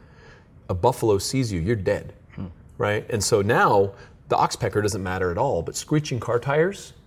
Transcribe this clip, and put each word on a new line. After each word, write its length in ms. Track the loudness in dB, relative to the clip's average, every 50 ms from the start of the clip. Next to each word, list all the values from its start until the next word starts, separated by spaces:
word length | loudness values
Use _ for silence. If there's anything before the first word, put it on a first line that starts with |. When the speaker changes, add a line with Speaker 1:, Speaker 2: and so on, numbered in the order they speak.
| -20 -20 -20 -20 -20 -20 -20 -20 -20 _ -20 -14 -8 -6
Speaker 1:
a 60 | -4
buffalo 440 | 0 2 0 2 2 2 2 2 2
sees 340 | 0 -2 -2 -2 0 0
you, 60 | -2 -2
you're 160 | 0 0 0
dead, 380 | 0 0 -2 -2 -2 -4 -10 -18 -20 -20 -18 -14
Speaker 2:
Hmm. 100 | -12 -12 -12 -14 -18 -20 -14 -6 -2
Speaker 1:
right? 260 | 0 0 0 -2 -2 -4
And 120 | -4 -2
so 200 | 0 2 2 2
now 480 | 4 4 4 4 4 4 6 4 4 2 0 -10 -20 -20 -20 -12 -4 -2
the 80 | 0
oxpecker 440 | 2 2 0 0 -2 -4 -2 0 0
doesn't 220 | 0 0 -2 -2
matter 300 | -4 -4 -2 0 0 0
at 40 | 0
all, 260 | 0 0 0 0 -2
but 120 | -4 -4 -8
screeching 460 | -8 -4 -2 -2 -2 0 -2 -6 -6
car 180 | -4 -2 -4 -2
tires 540 | -2 0 2 2 2 0 -2 -6 -14 -18 -20 -20 -20